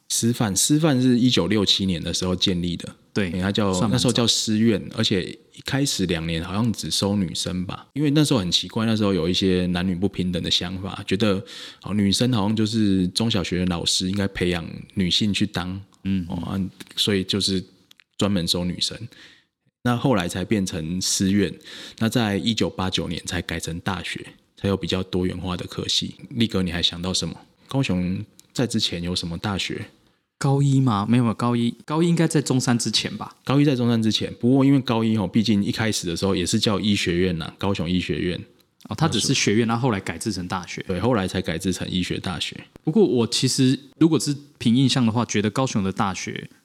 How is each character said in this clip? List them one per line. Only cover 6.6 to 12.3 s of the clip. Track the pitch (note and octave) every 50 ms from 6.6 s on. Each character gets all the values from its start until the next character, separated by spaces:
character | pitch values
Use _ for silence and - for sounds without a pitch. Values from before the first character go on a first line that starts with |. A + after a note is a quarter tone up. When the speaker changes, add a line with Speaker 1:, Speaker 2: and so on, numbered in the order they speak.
| A#2 A#2+ G2+
Speaker 1:
只 | - - D2+
收 | D#2+ - G#2+ G2 G2+
女 | G#2 F#2+ D#2+ -
生 | - - F#2 F2+ F#2 F2+
吧， | G2 - - - _ _
因 | C3+ D3+
为 | D3
那 | C#3 D#3 D3+
时 | C#3 D3+
候 | A#2+
很 | F#2+ F2
奇 | E2+ - - F#2
怪， | - A2+ A2
那 | A2+ A2+
时 | G#2+ A2
候 | G2+ G2
有 | F2+ D#2 F2
一 | F#2
些 | F#2 G2 F#2+ F2+ F2+ F2+ F2+
男 | F2 F2 F2+ F#2+
女 | F#2
不 | E2+ F#2+ G2
平 | - - F#2 F#2
等 | F2 E2+
的 | D#2 F2
想 | - - G2 F2+ F#2 F#2+
法， | F#2+ F#2 F#2+ G2+ G#2+ -
觉 | F#2+
得， | F#2+ A2+ G#2+ F#2+ F#2+ F#2+ - - - - - - - -
哦， | - F#2+
女 | G#2+ G2+ G2
生 | F#2+ - B2+ A#2+